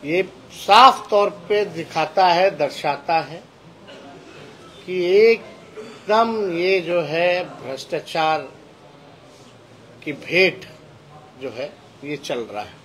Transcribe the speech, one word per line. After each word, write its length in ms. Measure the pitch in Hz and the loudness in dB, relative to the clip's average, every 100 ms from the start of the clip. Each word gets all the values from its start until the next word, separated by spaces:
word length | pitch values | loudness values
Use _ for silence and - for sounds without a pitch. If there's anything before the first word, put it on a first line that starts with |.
ये 200 | 143 170 185 - - - | -2 -2 -4 -8 -20 -14
साफ 520 | - 208 262 - - | 4 8 8 6 0
तौर 200 | 208 202 - - | 0 0 -2 -2
पे 160 | 208 196 | -2 -2
दिखाता 600 | 165 156 165 156 - 185 | -6 -6 -4 -2 2 4
है, 240 | 170 190 151 | 4 2 2
दर्शाता 600 | 143 - 156 139 - 165 | -4 -2 -6 -4 -2 -2
है 220 | 151 165 233 - - - - - - - - - - - - - - | -2 -14 -18 -20 -20 -20 -20 -20 -20 -20 -20 -20 -20 -20 -20 -20 -8
कि 140 | 185 175 190 | -4 2 6
एकदम 1120 | 226 226 - - - - - - - 214 233 226 196 | 6 4 -2 -20 -20 -20 -18 -18 0 2 2 0 -4
ये 280 | 170 180 190 | -2 0 0
जो 200 | 165 175 | 0 -2
है 420 | 147 160 175 180 170 - | -2 0 0 0 -4 -12
भ्रष्टाचार 920 | 120 135 - 160 - 170 160 156 135 - - - - - - - - - - - - - - - | -12 -12 -8 -8 -6 -2 0 0 -6 -18 -20 -20 -20 -20 -20 -20 -20 -20 -20 -20 -20 -20 -20 -16
की 80 | - | -14
भेंट 540 | 143 - 165 185 - - - - - - - - - | -12 -2 2 2 0 -18 -20 -20 -20 -20 -20 -20 -14
जो 80 | 131 | -12
है 220 | 113 139 - - - | -10 -12 -14 -20 -18
ये 120 | 143 147 | -12 -10
चल 240 | - 131 | -6 -8
रहा 180 | 110 101 | -6 -10
है। 160 | - - | -12 -16